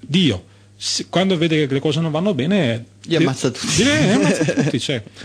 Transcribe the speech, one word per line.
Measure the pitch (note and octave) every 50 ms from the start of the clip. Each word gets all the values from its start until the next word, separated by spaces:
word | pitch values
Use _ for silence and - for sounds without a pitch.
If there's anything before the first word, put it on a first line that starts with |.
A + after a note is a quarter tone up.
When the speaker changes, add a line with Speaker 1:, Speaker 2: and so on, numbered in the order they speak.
Speaker 1:
Dio, | - - C#3+ F#3+ F#3 C3+ G2 F#2 - - - - - - - -
se, | - - - - - -
quando | - E3+ F#3+ F#3+ F#3
vede | D3+ E3 E3 D#3+ D#3 D3+
che | B2+ C3+
le | C3+
cose | C3 D#3 C3 D#3+
non | E3 D#3+
vanno | D3 D#3 F3+ G#3+
bene, | F#3+ B2 B2+ E3 G3+ G3+ D#3 A#2 A2+ A2+ A#2 - - -
Speaker 2:
Li | - -
Speaker 1:
di-, | E3+
Speaker 2:
ammazza | D#3+ E3 - C3 - - C3
tutti. | - - - - D#3
Speaker 1:
di-, | D#3 A3+
li | C#4 D4 D#4 D4 F#3
ammazza | G#3+ C4+ - - G3 - D#3
Speaker 2:
<laughs> | -
Speaker 1:
tutti, | - C#4 C#3 D3 - A#2
cioè. | - - C#3+ A2+ - - - -